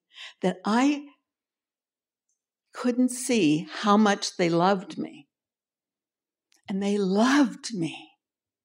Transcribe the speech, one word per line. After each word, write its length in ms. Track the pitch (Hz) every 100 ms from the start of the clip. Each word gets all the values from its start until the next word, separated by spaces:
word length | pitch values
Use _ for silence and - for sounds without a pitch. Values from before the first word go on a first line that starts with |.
| _ - - -
that 180 | 185 185
I 400 | 196 226 277 285 - _ _ _ _ _ _ _ _ _ _ _ _ _ _ _ _
couldn't 360 | - 247 240 254
see 580 | - - 233 156 156 -
how 280 | - 214 208
much 400 | 208 202 - -
they 120 | 170
loved 480 | 170 185 202 - -
me. 300 | 147 - - _ _ _ _ _ _ _ _ _ _ _ _ _ -
And 120 | 196
they 160 | 202 208
loved 760 | 190 202 247 285 247 - -
me 380 | 214 160 - - _ _ _ _ _